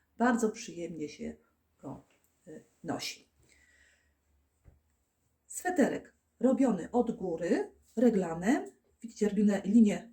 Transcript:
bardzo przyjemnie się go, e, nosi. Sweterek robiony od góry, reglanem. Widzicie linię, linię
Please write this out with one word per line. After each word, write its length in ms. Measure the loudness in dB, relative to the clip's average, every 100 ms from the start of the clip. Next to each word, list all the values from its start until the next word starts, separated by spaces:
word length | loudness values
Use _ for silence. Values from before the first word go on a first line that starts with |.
| _ -2
bardzo 320 | 0 2 -2
przyjemnie 580 | -4 -12 -12 -10 -10 -12
się 280 | -12 -14 -14 _ _ _ _
go, 220 | -16 -16 -20 _ _ _ -20
e, 140 | -20 -20 _
nosi. 440 | -10 -8 -8 -12 _ _ _ _ _ _ _ _ _ _ _ _ _ _ _ _ _ _ _ _ _ _ -18
Sweterek 680 | -8 -4 0 0 -2 -10 _ _ -2
robiony 500 | 2 4 2 0 -2
od 200 | -2 -2
góry, 640 | -4 -6 -4 0 0 -2 -10 _ 2
reglanem. 720 | 4 4 0 -2 0 0 -2 -14 _ _
Widzicie 260 | -16 -2 0
linię, 340 | 2 2 2
linię 480 | 4 6 6 2 -6